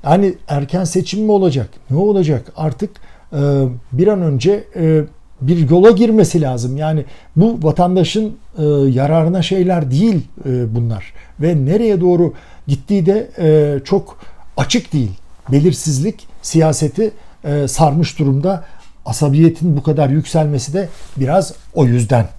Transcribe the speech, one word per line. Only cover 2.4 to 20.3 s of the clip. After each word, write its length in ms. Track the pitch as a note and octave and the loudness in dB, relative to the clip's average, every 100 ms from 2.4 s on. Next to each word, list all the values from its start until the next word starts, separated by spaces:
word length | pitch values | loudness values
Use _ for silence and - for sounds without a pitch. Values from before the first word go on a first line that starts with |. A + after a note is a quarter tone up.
| - - | -4 -6
Artık, 340 | D#3 - G3+ - - - - | -6 -4 -8 -10 -20 -20 -10
e, 300 | D3 C#3+ C#3 C3+ B2 - | -2 0 2 0 -4 -8
bir 160 | B2+ F#3+ | 0 2
an 140 | G3+ | 2
önce, 420 | E3 C#3 D3 G3+ G3+ - | 0 0 0 0 -4 -2
e, 260 | D#3+ D#3 D3 - - - | 2 2 0 -10 -20 -6
bir 280 | B2+ E3+ C#3+ | 0 2 4
yola 220 | E3+ G#3 | 6 6
girmesi 500 | G3 A3+ A3 E3 F3 | 6 4 4 4 2
lazım. 360 | C#3+ B2+ B2 C#3 | 0 -2 -4 -4
Yani 280 | D#3 D#3 - - - - | -2 -2 -6 -14 -6 2
bu 240 | G#3+ A#3 | 2 2
vatandaşın, 760 | D#3 D3 F3 F#3 E3 A3 G#3+ - - - | -2 2 2 2 0 0 -4 -8 -16 -4
e, 60 | D3+ C#3+ C#3 | 0 2 2
yararına 520 | B2+ C#3 D#3+ D#3+ F#3 | 2 0 2 2 0
şeyler 500 | E3 F#3+ F3+ F3 C#3 | -2 0 0 0 0
değil, 360 | C3+ A3 F#3 - - C3+ | 0 2 0 -4 -10 -4
e, 300 | B2 A#2+ A2+ | -4 -2 -2
bunlar. 380 | A#2 G#2+ - - - - | -4 -6 -10 -18 -20 -4
Ve 260 | D#3 E3 C3 | -2 0 0
nereye 360 | G3+ A3+ G3 | 0 2 2
doğru 320 | F3+ F3 F3 - - - - | 2 2 0 -2 -20 -16 -4
gittiği 380 | C#3 - G3+ F3 | -4 0 0 2
de, 240 | G#3 - - | 0 -2 -2
e, 420 | D#3+ D#3 D3 C#3 | 2 4 2 -2
çok 360 | C#3 G3 F#3+ - - - - - | -2 -2 -2 -18 -18 -16 -12 -6
açık 360 | C#3 A#3+ - | -2 -2 -2
değil. 180 | D3+ A2+ F#2+ - - - | -2 -2 -6 -16 -18 -2
Belirsizlik 760 | C#3 E3 C3 D#3 C3+ F3+ - - - | 2 2 0 -4 -2 -4 -6 -16 -14
siyaseti, 680 | - D#3+ D#3 D3+ D3+ - A3 - - - | -2 2 2 0 -2 -2 -4 -4 -20 -14
e, 240 | D3+ D3 C#3 | -6 -4 -2
sarmış 520 | - D#3 D3 E3+ - | 0 2 2 -2 -2
durumda. 440 | C#3 C3+ E3+ F#3+ - - - - - | 0 0 0 -4 -8 -18 -20 -18 -10
Asabiyetin 720 | A#2 D3+ C#3+ E3 E3 F3 C#3+ | -2 0 4 4 4 -2 0
bu 60 | |
kadar 260 | D#3 D3 C#3+ | 0 0 2
yükselmesi 640 | D3 - | 0 0